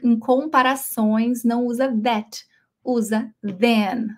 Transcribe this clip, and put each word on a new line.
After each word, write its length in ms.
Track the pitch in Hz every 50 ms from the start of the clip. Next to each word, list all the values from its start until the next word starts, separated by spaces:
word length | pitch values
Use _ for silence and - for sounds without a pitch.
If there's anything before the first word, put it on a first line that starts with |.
| -
em 120 | 240 233
comparações, 1300 | 220 - - 254 262 302 311 311 269 254 254 269 269 - - - 254 220 214 214 220 226 240 247 240
não 240 | - 233 233 240 247
usa 260 | 240 233 233 262 269 240 214
that, 440 | 208 247 233 214 214 - - - - _ _ _ _ _ _ _ -
usa 500 | 254 247 233 214 202 220 214 254 - - _
than, 640 | - 202 185 180 226 233 233 214 208 190 - 226 226 214 214